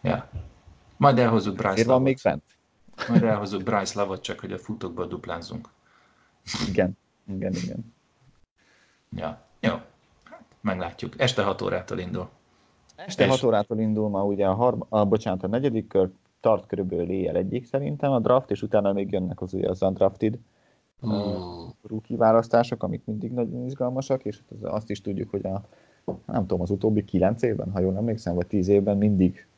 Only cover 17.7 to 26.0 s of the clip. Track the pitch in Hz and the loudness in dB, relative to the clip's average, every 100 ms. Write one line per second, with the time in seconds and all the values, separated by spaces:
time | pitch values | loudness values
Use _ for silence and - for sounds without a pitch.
17.7 | 135 143 147 143 131 113 127 - 101 107 | -4 -4 -2 0 2 4 2 2 -4 0
18.7 | 107 101 101 98 98 92 98 92 95 95 | 2 2 0 -2 -2 -2 -6 -8 -4 -2
19.7 | 92 98 92 98 98 107 120 - _ _ | 0 -2 2 2 2 -2 -2 -12 _ _
20.7 | _ _ _ 120 101 101 95 90 87 85 | _ _ _ -4 -4 -4 -6 -8 -12 -14
21.7 | - - 107 - 123 113 113 113 117 120 | -16 -12 -12 -8 2 4 4 4 2 2
22.7 | 120 95 110 - 107 95 123 117 123 123 | -2 -4 -6 -6 -6 -6 -4 -4 -4 -8
23.7 | 135 123 131 135 131 107 104 _ 107 107 | -4 -4 -4 -2 -2 -2 -10 _ -12 -6
24.7 | 107 113 101 - 98 104 98 95 95 107 | -6 -6 -8 -6 -6 -4 -6 -4 -6 -8
25.7 | _ _ _ | _ _ _